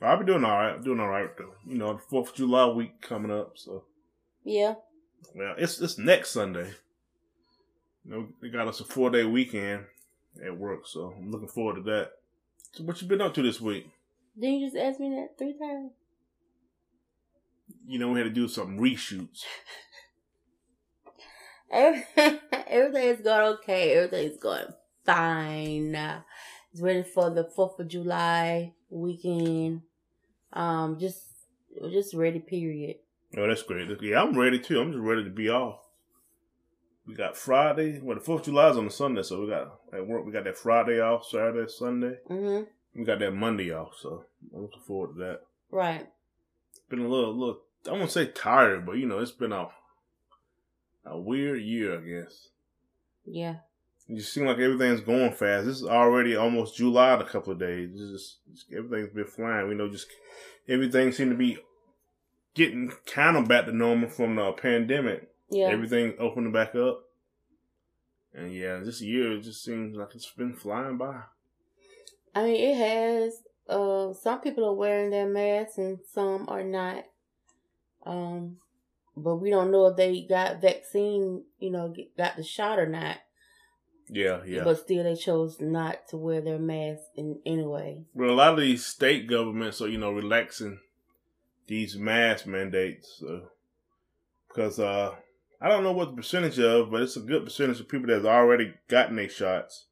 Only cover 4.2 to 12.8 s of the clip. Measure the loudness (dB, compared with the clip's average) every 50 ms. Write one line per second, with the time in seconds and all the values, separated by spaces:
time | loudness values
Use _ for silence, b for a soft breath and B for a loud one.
4.2 | _ _ _ _ -6 -2 0 2 2 2 0 -4 -12 _ _ _ _ _ _ _
5.2 | -20 -18 -12 -10 -8 -8 -4 -2 -2 -2 -2 -2 -6 -6 -4 2 4 4 6 4
6.2 | 4 -2 -4 -4 -4 -4 -4 -6 -8 -10 -12 -18 _ _ _ _ _ _ _ _
7.2 | _ _ _ _ _ _ _ _ _ _ _ _ _ _ _ _ -18 -12 -10 -10
8.2 | -10 -12 -14 _ -14 -8 -6 -4 -4 -4 -6 -8 -10 -4 0 2 2 4 4 4
9.2 | 4 4 2 2 0 0 -2 -4 -4 -4 -6 -6 -10 -14 _ _ _ _ _ _
10.2 | _ _ -20 -14 -12 -12 -10 -8 -8 -8 -8 -10 -12 -12 -12 -10 -10 -12 -12 -14
11.2 | -12 -10 -10 -10 -12 -10 -6 -4 -4 -4 -4 -4 -4 -2 -2 -2 -2 -4 -10 _
12.2 | _ _ _ _ _ _ _ _ -20 -20 -16 -12